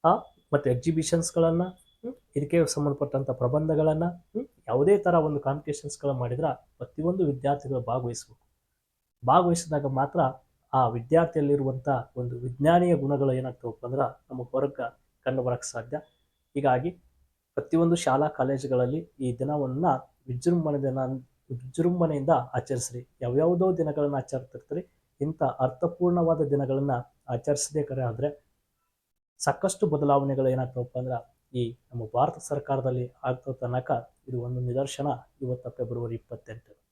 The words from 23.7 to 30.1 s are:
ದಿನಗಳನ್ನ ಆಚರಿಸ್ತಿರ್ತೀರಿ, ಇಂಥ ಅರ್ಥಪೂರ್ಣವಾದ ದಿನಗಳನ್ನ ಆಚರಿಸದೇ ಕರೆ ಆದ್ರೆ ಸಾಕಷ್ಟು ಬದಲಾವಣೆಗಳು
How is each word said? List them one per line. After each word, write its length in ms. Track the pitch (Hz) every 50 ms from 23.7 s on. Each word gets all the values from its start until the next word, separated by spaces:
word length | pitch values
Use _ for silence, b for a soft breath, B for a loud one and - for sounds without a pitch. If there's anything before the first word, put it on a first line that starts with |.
| -
ದಿನಗಳನ್ನ 380 | - 165 151 147 151 147 143 143
ಆಚರಿಸ್ತಿರ್ತೀರಿ, 720 | 135 127 - 135 131 127 - - - - _ 143 165 - _ _ _ _ _ _ _
ಇಂಥ 220 | 143 151 160 - 147
ಅರ್ಥಪೂರ್ಣವಾದ 1000 | 131 - - 131 127 - - - 165 170 - 180 175 175 175 170 165 160 156
ದಿನಗಳನ್ನ 500 | 156 139 143 143 139 131 135 135 139 143 131 120 127 _ _ _ _ -
ಆಚರಿಸದೇ 540 | 127 123 123 - 143 143 - - 147 156 143
ಕರೆ 200 | - 131 135 127
ಆದ್ರೆ 420 | 120 110 117 131 147 147 - _ _ _ _ _ _ _ _ _ _ _ _ _ _ _ _ _ _ _ _
ಸಾಕಷ್ಟು 480 | - 143 139 - - 185 - - -
ಬದಲಾವಣೆಗಳು 640 | 165 147 143 147 143